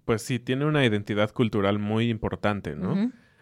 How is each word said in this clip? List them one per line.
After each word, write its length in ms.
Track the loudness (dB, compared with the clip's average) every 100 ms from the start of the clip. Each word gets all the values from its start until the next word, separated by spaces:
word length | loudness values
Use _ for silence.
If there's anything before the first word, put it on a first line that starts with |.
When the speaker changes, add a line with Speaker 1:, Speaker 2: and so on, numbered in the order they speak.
| -4
Speaker 1:
pues 160 | -2
sí, 160 | -2 -4
tiene 280 | -2 -2 0
una 200 | 2 2
identidad 460 | 2 0 0 0
cultural 480 | 0 0 2 2 0
muy 300 | 0 0 0
importante, 640 | -2 -4 -2 -2 -2 -4 -6
¿no? 180 | -2
Speaker 2:
Ujú. 180 | 0 -2 -6 _ _